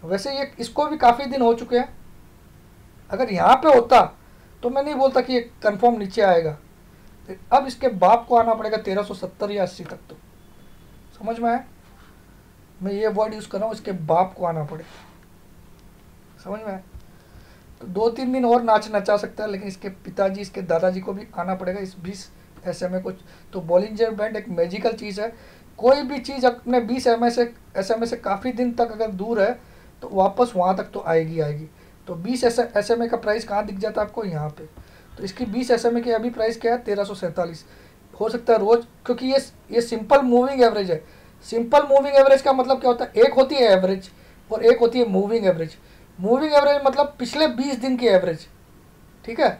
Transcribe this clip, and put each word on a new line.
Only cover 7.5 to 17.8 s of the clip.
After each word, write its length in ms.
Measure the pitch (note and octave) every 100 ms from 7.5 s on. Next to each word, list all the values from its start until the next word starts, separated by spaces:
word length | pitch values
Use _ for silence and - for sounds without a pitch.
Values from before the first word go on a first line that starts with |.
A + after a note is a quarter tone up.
अब 140 | C4 C4+
इसके 220 | - C4
बाप 360 | G3 F3+ A#3 -
को 80 | A#3
आना 180 | A3+
पड़ेगा 220 | A3 A3 G#3+
तेरह 240 | G3+ F#3+
सौ 120 | G3
सत्तर 360 | G3 F#3 - G#3
या 120 | G3+
अस्सी 220 | F#3 -
तक। 140 | F3 F3+ -
तो 80 | - - - - - - - - - -
समझ 240 | - G#3 A#3
में 120 | A#3
आया, 140 | A#3+ - - - - - - - - - - - -
मैं 120 | F#3
ये 160 | G3+ A3
word 260 | G3+ G#3+
use 140 | G#3+ G#3
कर 100 | G3
रहा 80 | A3
हूँ, 80 |
इसके 180 | A3 -
बाप 420 | F#3 D#3 E3 F#3
को 100 | -
आना 200 | F3 E3
पड़ेगा, 260 | D3 D#3+ - - - - - - - - - - - - - - - -
समझ 160 | F#3 G#3
में 60 | A3
आया। 160 | F#3+ F#3 - - - - - - - - -